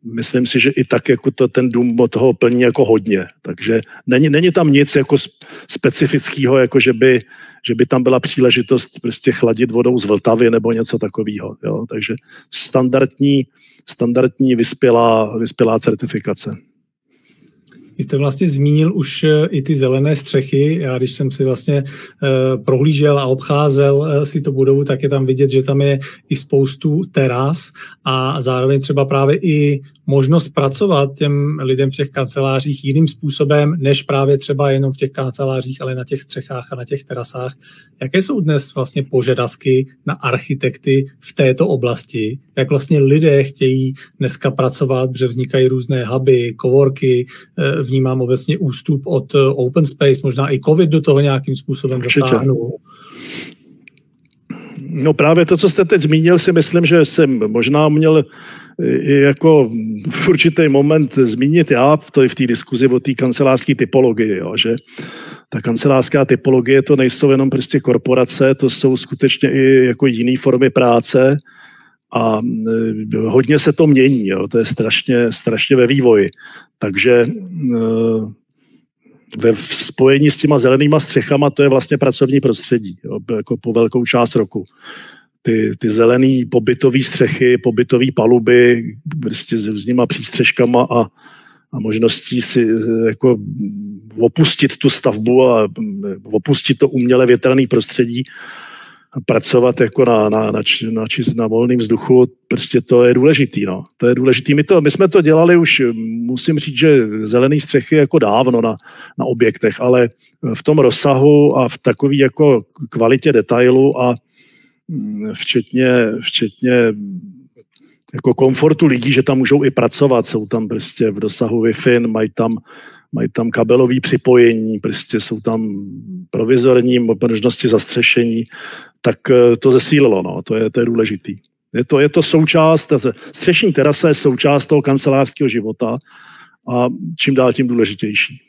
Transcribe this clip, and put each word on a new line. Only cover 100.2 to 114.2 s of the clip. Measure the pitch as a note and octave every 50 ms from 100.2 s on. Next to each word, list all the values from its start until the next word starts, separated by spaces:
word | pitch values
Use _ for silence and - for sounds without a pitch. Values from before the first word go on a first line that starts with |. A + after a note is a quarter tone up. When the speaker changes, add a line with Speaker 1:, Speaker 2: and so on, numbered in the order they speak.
| G#2+ G#2+
Speaker 1:
na, | G#2+ A2 A2 G#2+
na | G#2+ G#2+
či-, | G#2 - - - A2 A2+
na | A2+ A2 A2
čis-, | G#2+ - - A#2+ - B2
na | A#2 A2+
volným | G#2+ A2 A2+ B2 B2 B2+ B2
vzduchu, | A2+ G#2+ A2+ G#2+ - - B2+ B2 B2 B2+ _ _ _ _
prostě | B2+ B2+ - - - B2
to | A2+ - B2+ A#2+ B2
je | B2 B2
důležitý, | B2 B2+ D3+ D#3 C3+ C#3 A#2+ - - G2+
no. | F#2+ F#2 F#2 F#2 _ _
To | _ B2
je | A#2+ B2
důležitý. | B2 B2+ C3 B2 - - - C#3+
My | D3 D#3
to, | - G3 E3+
my | D3 D3
jsme | - - G3 F#3
to | - G3
dělali | E3 D3+ D#3 D#3+ E3 E3+ F3+
už, | F3 E3 C#3 - - C3+ A#2+ A#2 A2+ A2+ A2+ A2+ A#2 A#2 A#2+
musím | B2+ B2+ - - D#3+ C#3+
říct, | - - C3+ B2
že | D#3 D#3+ D3 C3+ A2+ G#2+ G#2 A2
zelený | G#2+ G#2+ A2+ B2 B2+ C3+ D3 D3+
střechy | C#3 - - C#3 A#2 - D#3+
jako | D3+ D3 - - -
dávno | A2 G#2 G2+ A#2 B2+ B2+ B2 A#2
na, | A2+ A2+ G#2+ - _ - - - - - _ -
na | B2+
objektech, | B2+ B2+ A#2 A#2+ A2+ - - - A2 G2+ -
ale | B2+ B2 B2+ B2 B2 A#2 _ _ _ _ _ _ - C#3 A2+
v | -
tom | - - D3+ D#3
rozsahu | C3+ B2 B2 - - C#3+ C3+ B2+ C3+ D3 D3 D3 D3 C#3+ -
a | C3 B2+ A#2
v | - -
takový | _ B2+ A2+ _ - C#3 C#3 C#3
jako | C3+ C3 - - D3+ D3 C3 A2+ G2 _ _ - D3 A#2
kvalitě | - - A2+ A#2 C3 C3 - D#3
detailu | C#3 A#2 G#2 - A#2+ A#2+ B2+ B2+ B2+ C3 C3+ C#3 - B2+
a, | B2 B2 A#2+ A#2